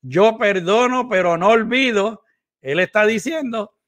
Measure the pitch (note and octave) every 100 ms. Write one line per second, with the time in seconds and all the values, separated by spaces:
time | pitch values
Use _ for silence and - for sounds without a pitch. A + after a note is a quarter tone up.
0 | C3 D3 A3 A3 G#3+ F#3+ E3+ G#3+ B3 B3+
1 | B3 F#3+ F3+ E3+ F#3+ A#3 A3 B3 C4 G#3
2 | G3+ G#3+ _ _ _ _ C3+ D3+ F3+ G#3+
3 | G#3+ A3+ C4 D#4+ C4+ A3+ G#3 _